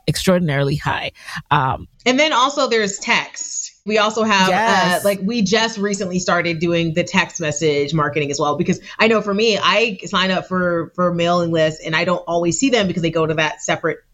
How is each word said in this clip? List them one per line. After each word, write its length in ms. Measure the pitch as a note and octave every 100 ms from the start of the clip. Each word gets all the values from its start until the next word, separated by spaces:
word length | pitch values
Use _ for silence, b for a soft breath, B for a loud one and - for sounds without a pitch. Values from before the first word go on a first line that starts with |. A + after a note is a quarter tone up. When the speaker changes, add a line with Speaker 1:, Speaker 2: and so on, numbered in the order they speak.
| -
Speaker 1:
extraordinarily 680 | - - F3+ E3+ C#3 C#3 D3
high. 360 | - C3+ - B B B -
Um, 340 | D3 C3 - - _
Speaker 2:
And 140 | A#3+ B3+
then 140 | D#4
also 340 | A#3+ C4 C#4+ B3+
there's 300 | A3+ G3+ -
text. 760 | - G3+ C#3+ - - - - - -
We 120 | G#3+
also 260 | G#3 A3
have, 240 | A3 G3 F#3+
Speaker 1:
Yes. 520 | F#3 A3+ G3 F#3 F3
Speaker 2:
uh, 80 | G3+
like, 120 | G3
we 180 | F#3+ A#3+
just 360 | G3 A3 A3+ G#3+
recently 400 | G#3 G3+ F#3+ F3+
started 400 | F3+ F3 E3+ D#3+
doing 360 | E3+ E3+ E3
the 100 | D#3+
text 360 | E3+ F#3+ E3+ -
message 540 | D#3 D3 D#3+ C#3+ C#3+
marketing 360 | D#3+ D3 D3+ C#3+
as 80 | C#3+
well, 160 | D3 C#3+
because 240 | F3+ E3+ B B
I 80 | A3
know 160 | A3
for 100 | G#3
me, 240 | G3 A3+ G3
I 420 | E3+ G3+ A#3 F#3
sign 260 | E3+ F#3+ F#3+
up 160 | F3+ E3+
for, 420 | F#3 F3+ E3+ E3+ -
for 180 | F3+
mailing 380 | E3+ E3+ F3 E3+
lists 280 | E3 D#3 D#3
and 100 | D#3+
I 100 | D#3+
don't 180 | F3 F3+ -
always 320 | E3+ F3 E3
see 120 | C4+
them 160 | A#3+ G3
because 140 | F3
they 80 | E3
go 140 | D#3+
to 100 | D#3+
that 280 | D#3+ D#3 -
separate 360 | - D#3+ E3 D3+ _